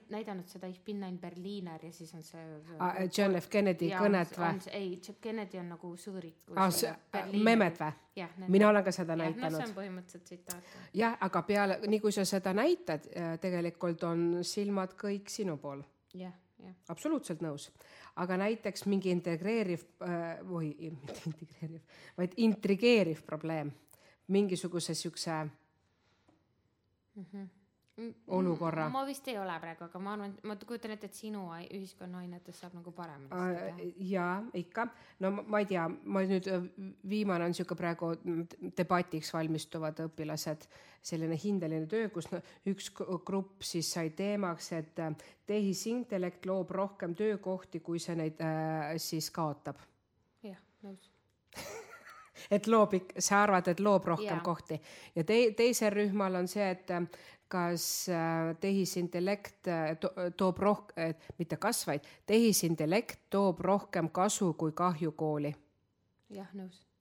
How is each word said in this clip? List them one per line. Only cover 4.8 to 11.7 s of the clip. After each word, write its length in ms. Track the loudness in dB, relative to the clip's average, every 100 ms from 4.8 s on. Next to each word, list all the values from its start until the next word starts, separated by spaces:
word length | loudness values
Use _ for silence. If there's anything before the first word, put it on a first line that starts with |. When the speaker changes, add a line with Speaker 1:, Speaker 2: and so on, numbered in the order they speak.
| -6 -8
Speaker 1:
John 220 | -12 -12
Kennedy 380 | -6 -6 -6 -8
on 100 | -10
nagu 240 | -10 -12 -12
sõõrik, 380 | -10 -10 -10 -14
kui 140 | -4 4
Speaker 2:
Aa, 140 | 4
Speaker 1:
see 100 | 6
Speaker 2:
see, 180 | 2 -2 _
Speaker 1:
Berliiner. 320 | -6 -2 4
Speaker 2:
memed 340 | 8 8 6 2
või? 140 | -4 -6 _ -10
Speaker 1:
Jah, 180 | -10 -6
need 140 | 6
Speaker 2:
Mina 180 | 10 10
Speaker 1:
on 60 |
Speaker 2:
olen 100 | 10
ka 80 | 6
seda 200 | 0 0
Speaker 1:
Jah, 60 | 0
no 60 |
Speaker 2:
näidanud. 320 | 0 0 -2 -2
Speaker 1:
see 120 | -4
on 60 |
põhimõtteliselt 500 | -6 -8 -10 -12 -18
tsitaat. 500 | -18 -16 -12 -12 -14 -20 -6
Speaker 2:
Jah, 240 | 0 2 2
aga 220 | 0 2
peale, 360 | 2 4 4